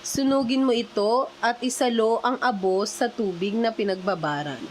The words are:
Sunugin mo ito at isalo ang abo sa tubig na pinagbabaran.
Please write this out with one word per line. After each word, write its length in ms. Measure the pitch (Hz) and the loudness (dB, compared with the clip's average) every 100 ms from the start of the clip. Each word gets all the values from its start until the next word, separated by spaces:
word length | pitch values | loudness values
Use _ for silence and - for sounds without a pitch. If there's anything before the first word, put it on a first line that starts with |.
Sunugin 640 | - - 269 269 240 262 262 | -4 -2 2 2 2 2 2
mo 80 | 240 | 2
ito 560 | 233 - 202 240 269 - | 0 0 2 2 0 -2
at 240 | 233 233 | -2 0
isalo 560 | 254 - 254 226 220 226 | -4 0 0 4 2 2
ang 160 | 240 247 | 0 0
abo 400 | 254 208 185 190 | 0 2 0 0
sa 240 | 202 - 240 | 0 -2 -2
tubig 480 | 240 202 175 196 220 | 0 -4 0 -2 0
na 160 | 233 | -2
pinagbabaran. 880 | 226 202 185 185 180 156 147 147 131 131 | 0 -2 -2 -2 -2 -2 -4 -6 -8 -12